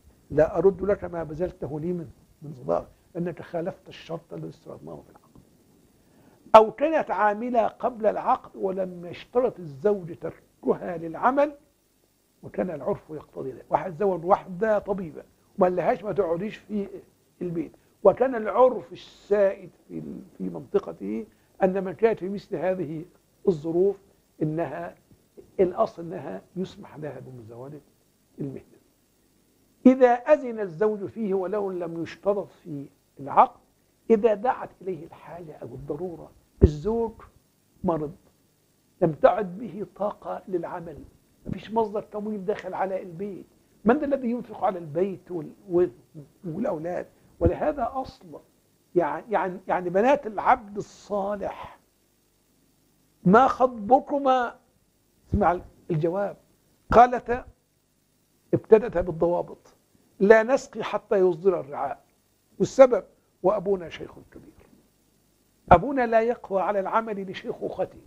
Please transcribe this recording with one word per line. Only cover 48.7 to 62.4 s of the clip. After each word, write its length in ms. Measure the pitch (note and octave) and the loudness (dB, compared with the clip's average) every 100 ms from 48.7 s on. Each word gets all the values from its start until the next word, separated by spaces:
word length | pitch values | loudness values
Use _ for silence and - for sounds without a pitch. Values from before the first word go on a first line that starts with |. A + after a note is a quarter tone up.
| _ _ | _ _
يع-، 280 | F3 D3+ D#3+ A3+ | 0 0 -4 -2
يعني، 300 | F#3+ F#3 F#3 - | -2 -2 -4 -4
يعني 220 | F3 F3+ | -2 0
بنات 380 | F#3 B3 C#4+ A3 | 2 4 2 0
العبد 500 | F#3+ E3 B3 G3+ G#3 | -2 2 2 0 -12
الصالح، 1040 | - - - G3+ G3 G#3 - - - - _ _ _ _ _ _ _ _ _ _ _ _ _ _ | -12 -12 -8 -6 -4 -6 -8 -10 -16 -20 _ _ _ _ _ _ _ _ _ _ _ _ _ _
ما 240 | F3 G#3+ C4 | 6 8 8
خطبكما؟ 1120 | - B3+ A#3+ G3+ C#4 - C#4+ C#4 B3+ A#3 - _ _ _ _ _ _ - | 4 0 0 4 4 4 0 2 2 0 -8 _ _ _ _ _ _ -4
اسمع 300 | G3+ E3+ F3+ - _ - | 2 2 2 -4 _ -4
الجواب، 460 | D#3+ E3 F#3+ G3 - _ _ _ _ - | -2 0 -2 -6 -8 _ _ _ _ 6
قالت، 540 | G#3+ B3 A#3+ - A#3+ - - _ _ _ _ _ _ _ _ - | 8 8 6 -4 -6 -8 -20 _ _ _ _ _ _ _ _ -2
ابتدأت 440 | F3 - A3 C#3+ E3 | 0 6 6 4 -4
بالضوابط: 800 | F3+ D#3+ E3+ F3 D#3+ - _ _ _ _ _ - | -4 0 0 0 -4 -12 _ _ _ _ _ 0
"لا 240 | G3 A3 | 2 2
نسقي 400 | A3+ C4+ - A3 | 0 -4 -6 -12
حتى 320 | - G#3 - | -8 -8 -2
يصدر 440 | G3+ F#3 E3 F#3+ E3 | 0 0 0 -2 -2
الرعاء"، 440 | C#3 C3+ C#3 - _ _ _ _ | -6 -8 -8 -10 _ _ _ _